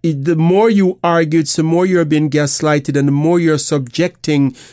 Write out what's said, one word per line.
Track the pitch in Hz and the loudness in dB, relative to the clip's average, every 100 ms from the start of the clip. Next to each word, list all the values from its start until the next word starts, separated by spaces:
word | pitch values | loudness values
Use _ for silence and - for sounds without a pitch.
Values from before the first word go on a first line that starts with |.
it, | 170 143 | -2 -2
the | 143 160 | -2 0
more | 165 190 233 | 2 2 2
you | 202 185 185 | 2 0 0
argue, | 170 170 160 160 | -2 0 0 0
it's | 147 - | 0 -2
the | |
more | 160 165 185 | 0 0 2
you're | 180 | 0
being | 156 151 151 | 0 0 0
gaslighted, | 147 143 - 151 151 147 143 | 0 -2 -2 0 0 0 0
and | 143 | 0
the | |
more | 143 156 175 | 0 0 2
you're | 165 151 | 0 0
subjecting | - 147 123 - 180 _ - 143 139 - - | -2 -4 -4 -4 -4 _ -2 0 0 -2 -20